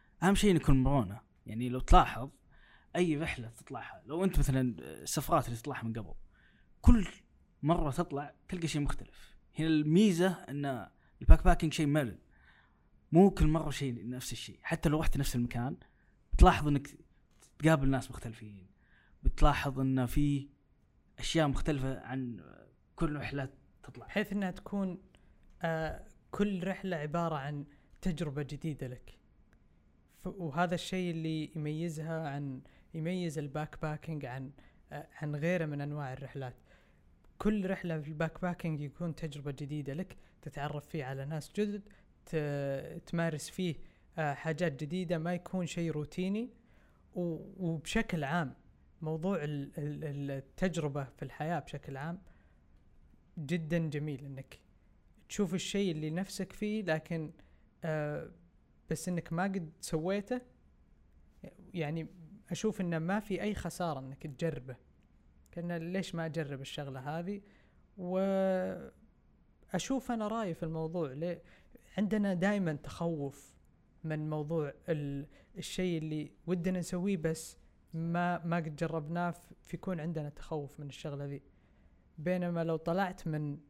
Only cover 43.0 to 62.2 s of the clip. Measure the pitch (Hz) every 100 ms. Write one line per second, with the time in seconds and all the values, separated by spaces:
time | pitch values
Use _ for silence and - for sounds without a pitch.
43 | - 170 165 156 - - 180 - - -
44 | - - 151 139 160 151 170 139 151 180
45 | 170 165 165 175 - 185 170 175 165 151
46 | 147 - 185 208 254 - - - - -
47 | - - 175 156 - - 175 165 - 226
48 | 220 165 139 170 139 - - - - -
49 | 156 160 185 185 147 147 139 - 147 147
50 | 151 143 139 135 - - 180 160 147 139
51 | 131 - 139 - 156 165 - 143 - 135
52 | 156 185 - - - - - - - -
53 | - - - - 139 175 156 170 160 143
54 | 151 131 143 135 - - _ - - -
55 | - - - - 185 185 - 202 196 156
56 | 156 165 190 - 190 - 208 220 180 156
57 | 156 165 156 - - - _ _ 165 156
58 | 147 147 - - - _ _ - - 160
59 | 180 175 - 170 196 190 156 - - 156
60 | 170 202 196 247 - - - - - -
61 | - - - - - - - 175 147 165
62 | - -